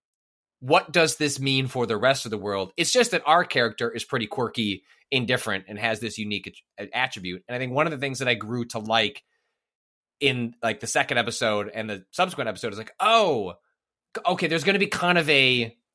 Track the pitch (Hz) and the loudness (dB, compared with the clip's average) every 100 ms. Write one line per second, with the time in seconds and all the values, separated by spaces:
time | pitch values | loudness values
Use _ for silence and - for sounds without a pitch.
0 | _ _ _ _ _ _ 127 170 185 175 | _ _ _ _ _ _ 2 2 4 2
1 | 160 - 147 135 135 135 127 127 117 104 | 4 2 -2 0 0 0 0 -2 -2 2
2 | 127 131 117 107 101 98 92 - 170 247 | 2 2 -2 -4 -2 -2 -2 0 2 4
3 | 233 170 147 170 175 135 117 - 117 117 | 4 2 4 4 6 2 2 0 -4 -4
4 | - 127 107 - 117 - 107 92 _ _ | -4 -4 -2 -2 -4 0 0 -2 _ _
5 | - 131 117 123 113 95 92 104 113 110 | -2 -2 2 0 0 -4 -6 -4 -2 -2
6 | 117 110 104 101 98 - _ - 104 120 | -4 -6 -6 -6 -8 -18 _ -14 -8 -4
7 | 127 117 90 90 - 123 127 131 160 143 | -4 -4 -8 -10 -8 -8 -4 -2 -2 -2
8 | 139 127 123 117 107 123 117 117 107 113 | -6 -4 -2 -2 -4 -6 -6 -8 0 0
9 | 104 - _ _ _ _ _ _ _ _ | 0 -4 _ _ _ _ _ _ _ _
10 | _ - 139 123 117 - 113 107 113 147 | _ -2 -2 0 -6 -4 -4 -4 -4 -2
11 | 135 123 117 - 113 104 104 113 110 98 | 0 0 -2 0 0 0 -2 -6 -8 -10
12 | - - 185 160 117 95 113 101 110 - | -10 -2 -2 -2 -6 -6 -8 -8 -12 -2
13 | 208 226 190 127 92 85 _ _ _ _ | 2 4 4 0 -2 -8 _ _ _ _
14 | _ - 175 180 180 196 190 196 202 - | _ -4 -2 0 0 2 2 2 0 0
15 | 175 175 156 143 131 123 113 - _ | 2 2 6 6 6 4 -2 -8 _